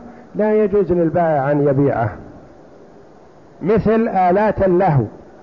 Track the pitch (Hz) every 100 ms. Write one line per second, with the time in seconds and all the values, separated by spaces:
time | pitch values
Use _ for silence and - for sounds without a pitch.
0 | - - - 175 214 214 208 202 175 175
1 | 165 170 165 147 135 147 143 135 139 110
2 | 113 - - - - - - - - -
3 | - - - - - - 165 220 202 226
4 | 233 190 180 190 214 190 190 180 190 139
5 | 104 - - -